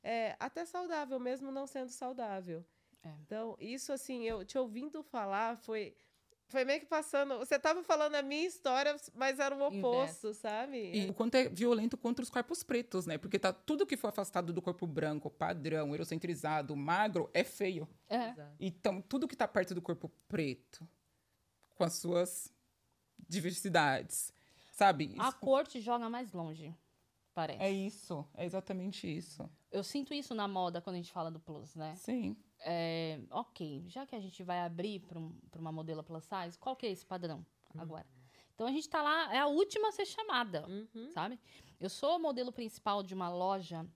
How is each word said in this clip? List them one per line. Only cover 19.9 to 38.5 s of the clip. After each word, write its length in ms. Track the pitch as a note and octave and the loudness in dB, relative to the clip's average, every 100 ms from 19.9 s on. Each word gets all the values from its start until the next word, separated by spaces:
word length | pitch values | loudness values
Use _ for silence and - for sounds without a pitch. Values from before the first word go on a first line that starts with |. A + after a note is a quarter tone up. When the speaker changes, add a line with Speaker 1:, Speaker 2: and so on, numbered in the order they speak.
| E3+ D#3 _ _ | -4 -6 _ _
Speaker 3:
preto, 580 | G3 D3 B2 _ - E3 _ _ _ _ _ _ _ _ | -2 0 -4 _ -20 -20 _ _ _ _ _ _ _ _
com 100 | _ | _
as 100 | E3+ | 0
suas 580 | - E3+ F3 F3+ - - _ _ _ _ _ _ - - | 0 0 2 2 -2 -10 _ _ _ _ _ _ -20 -4
diversidades, 1040 | F3 E3+ E3+ G3 E3+ D3 C3+ - - - _ _ - - | -2 0 -2 4 6 6 4 0 -4 -4 _ _ -20 -18
sabe? 420 | - G3 D3+ D3+ G2+ | 8 8 8 0 0
Speaker 2:
A 100 | B3 | 0
Speaker 3:
Isso 80 | - | 2
Speaker 2:
cor 280 | A3+ C4+ - | 4 4 4
te 140 | B3 | -4
joga 300 | A3 A#3+ A3+ | 0 0 0
mais 220 | A#3+ A#3+ | -4 -6
longe. 420 | F3+ E3 D#3+ E3 E3 _ _ _ _ _ | -6 -6 -8 -12 -14 _ _ _ _ _
Parece. 280 | - D#3 - | -2 -2 2
Speaker 3:
É 80 | G3 | 2
isso, 560 | G3 G3 G3+ - D#3+ D3+ | 2 -2 -6 -6 -6 -6
é 100 | - | -6
exatamente 600 | F3 F#3+ F#3 F#3 F#3+ - F3+ | -4 -2 -4 -4 -4 -4 -4
isso. 420 | D#3 E3+ - - - _ | -4 -6 -12 -14 -14 _
Speaker 2:
Eu 120 | G3 | -4
sinto 300 | F#3+ C#4+ C4+ | -2 -4 -2
isso 220 | C#4+ C#4 | -6 -4
na 120 | A3+ G3+ | -2 0
moda 360 | F#3+ F3+ E3+ | 0 0 -2
quando 140 | F3 F3+ | -4 -6
a 20 | |
gente 120 | E3+ | -6
fala 180 | F#3 E3 | -6 -6
do 100 | D#3+ | -6
plus, 340 | - D3+ D3 | -10 -12 -12
né? 200 | D#3+ D#3 F3 | -8 -8 -8
Speaker 3:
Sim. 400 | - B3 G3 G#3+ _ _ | -4 -2 -2 -6 _ _
Speaker 2:
É, 600 | - E3+ E3 E3 D#3+ D3+ - | -2 0 0 0 -2 -4 -6
ok, 540 | E3 A#3+ - D#3+ C#3 F3 | -6 -6 -8 -8 -6 -8
já 160 | B3+ C#4 | -10 -10
que 80 | |
a 60 | A#3 | -10
gente 220 | F#3+ F3+ | -10 -10
vai 180 | F3+ F3 | -4 -2
abrir 400 | F3 E3+ G3+ G3 | -2 -2 -4 -4
pra 180 | - E3+ | -8 -10
um, 140 | D#3+ - - | -10 -12 -16
pra 100 | D#3+ | -8
uma 120 | D#3+ | -6
modelo 300 | D#3+ D#3+ D#3 | -4 -4 -6
plus 200 | D#3+ D#3+ | -6 -10
size, 340 | - F#3+ E3+ F3 | -6 -4 -4 -6
qual 180 | - C4 | -6 -4
que 100 | A3+ | -4
é 40 | |
esse 140 | F#3 - | -4 -6
padrão 380 | F#3 E3+ D3+ E3 _ _ | -6 -4 -6 -10 _ _
Speaker 1:
Uhum. 60 | D#3+ | -12
Speaker 2:
agora? 260 | E3 D#3 - - B2+ - - | -10 -10 -14 -20 -20 -20 -20